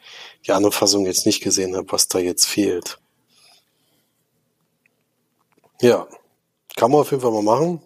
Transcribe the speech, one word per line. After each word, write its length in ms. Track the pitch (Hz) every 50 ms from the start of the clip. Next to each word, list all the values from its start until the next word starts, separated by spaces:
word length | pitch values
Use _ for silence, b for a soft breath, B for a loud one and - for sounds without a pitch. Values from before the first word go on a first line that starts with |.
| B B B B B B B B _ -
die 40 |
andere 200 | 104 95 101 104
Fassung 340 | - - - 101 98 101 98
jetzt 220 | 92 92 - - 110
nicht 160 | 104 - -
gesehen 320 | 104 95 98 95 92 92
hab, 160 | 95 - -
was 160 | - 98 - -
da 100 | - 95
jetzt 280 | 90 90 87 - -
fehlt. 520 | - - - 101 107 95 87 - - - - _ _ _ _ _ _ b b b b b b b b _ _ _ _ _ _ _ _ _ _ _ _ _ _ _ _ _ _ _ _ _ _ _ _ _ _ _ _ _ _ _ _ _ _ _ _ _ _ _ _ _ _
Ja, 260 | - 123 113 92 - - - - _ _ _ _ _ _ _ _ _ _ -
kann 140 | - - 117
man 120 | 139 151
auf 100 | 139 -
jeden 100 | - 135
Fall 100 | 123 123
mal 120 | 113 110 104
machen. 380 | 104 113 127 156 175 175 160 -